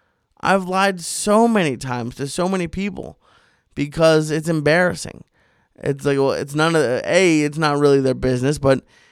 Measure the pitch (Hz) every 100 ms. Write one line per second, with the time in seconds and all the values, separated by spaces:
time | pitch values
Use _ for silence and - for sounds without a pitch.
0 | _ _ _ _ 175 196 185 190 196 180
1 | 160 - 208 208 233 214 156 120 131 120
2 | 117 123 139 - 180 190 170 185 202 -
3 | - - _ _ _ _ _ 139 147 156
4 | 160 156 156 156 160 156 147 170 180 160
5 | - - - _ _ _ _ _ - 139
6 | 143 139 135 80 143 147 165 160 120 123
7 | - 175 180 156 147 151 151 143 143 139
8 | 135 123 127 127 131 143 139 127 _ _
9 | _